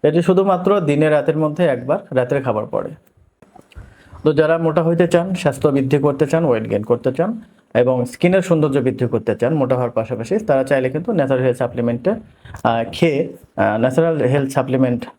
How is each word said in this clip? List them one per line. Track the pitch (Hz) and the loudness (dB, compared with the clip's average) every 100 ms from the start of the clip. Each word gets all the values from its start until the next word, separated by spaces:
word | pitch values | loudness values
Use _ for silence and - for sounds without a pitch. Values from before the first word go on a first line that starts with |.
এটি | 147 160 | 2 2
শুধুমাত্র | 175 185 196 180 185 202 | 2 2 2 0 2 0
দিনে | 156 143 156 | 2 2 2
রাতের | 151 139 151 | 2 0 -2
মধ্যে | 156 151 | -2 0
একবার, | 175 123 127 175 - | 0 0 -2 -4 -2
রাতের | 127 123 139 | -2 0 -2
খাবার | 131 107 110 | -2 -4 -4
পরে। | 110 - 156 _ _ _ _ _ - _ - - - - - | -6 -6 -14 _ _ _ _ _ -20 _ -20 -20 -20 -20 -4
তো | 151 | 0
যারা | 147 156 165 | 2 2 2
মোটা | 165 156 | 2 2
হইতে | 165 170 175 | 0 2 2
চান, | 175 180 | 2 0
স্বাস্থ্য | 180 151 131 151 | -2 -2 0 0
বৃদ্ধি | 139 131 147 | 2 2 2
করতে | 143 135 147 | 2 0 0
চান, | 160 165 | 2 2
ওয়েট | 117 110 | 0 0
গেইন | 104 | -4
করতে | 107 120 131 | 0 0 0
চান | 127 185 233 - _ _ | -2 -4 -4 -12 _ _
এবং | 113 123 127 127 | 0 2 0 -2
স্কিনের | - 175 190 | 0 2 2
সৌন্দর্য | 185 165 151 139 | 2 0 2 2
বৃদ্ধি | 127 117 120 | 0 0 -2
করতে | 117 110 104 | -2 -2 0
চান | 120 | 0
মোটা | 156 131 127 | 0 0 0
হওয়ার | 120 | -2
পাশাপাশি, | 117 110 117 113 214 | -4 -4 -6 -4 -4
তারা | 214 135 | 0 0
চাইলে | 131 139 127 | 2 0 0
কিন্তু | 151 196 | -4 -4
ন্যাচারাল | 202 131 131 | -2 0 0
হেলথ | 131 123 | 0 0
সাপ্লিমেন্টে, | 120 120 120 117 175 | -4 -2 -4 -2 -2
আহ, | 226 - _ - - 120 117 117 | -4 -8 _ -20 -6 -2 -2 -4
খেয়ে, | - 170 139 - - - - | 0 0 0 -4 -8 -16 -2
আহ, | 101 107 | 0 2
ন্যাচারাল | 127 147 165 160 | 2 2 2 2
হেলথ | 123 143 135 | 2 2 0
সাপ্লিমেন্ট | 143 135 131 127 120 - | -2 0 0 0 0 -6